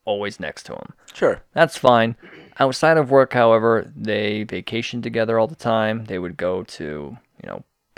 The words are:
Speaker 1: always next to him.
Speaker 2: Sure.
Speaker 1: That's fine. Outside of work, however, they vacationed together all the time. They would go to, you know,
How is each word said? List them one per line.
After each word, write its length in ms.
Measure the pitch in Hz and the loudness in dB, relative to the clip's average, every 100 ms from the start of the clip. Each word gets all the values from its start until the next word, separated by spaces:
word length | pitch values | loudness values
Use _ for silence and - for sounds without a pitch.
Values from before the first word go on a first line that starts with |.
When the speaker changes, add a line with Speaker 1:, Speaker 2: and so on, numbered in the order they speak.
Speaker 1:
always 360 | - 101 101 - | -4 -4 -4 -6
next 240 | 76 - | -10 -10
to 80 | - | -12
him. 140 | 50 - - - | -14 -14 -20 -20
Speaker 2:
Sure. 260 | - 147 - - | -2 0 0 -4
Speaker 1:
That's 240 | 156 160 - | 0 0 2
fine. 380 | 131 120 113 117 - - - - | 4 4 4 -4 -14 -20 -10 -2
Outside 360 | 135 127 160 160 | 0 2 2 4
of 140 | 127 | 4
work, 220 | 135 127 | 4 4
however, 560 | 123 117 113 113 113 - - | 4 4 6 4 2 -2 -8
they 480 | 107 104 104 107 | -4 -2 -2 -4
vacationed 580 | 107 92 - 113 117 120 | -6 -8 -6 -6 -6 -6
together 380 | 117 113 113 113 | -4 -2 0 2
all 80 | 110 | 0
the 80 | - | -2
time. 480 | 120 113 107 113 | -2 0 0 -2
They 160 | 107 92 | -6 -6
would 160 | 90 82 | -6 -6
go 260 | 90 92 | -4 -4
to, 540 | - - 78 76 71 78 _ - | -6 -10 -10 -8 -10 -14 _ -20
you 60 | - | -16
know, 160 | 50 - _ _ | -14 -16 _ _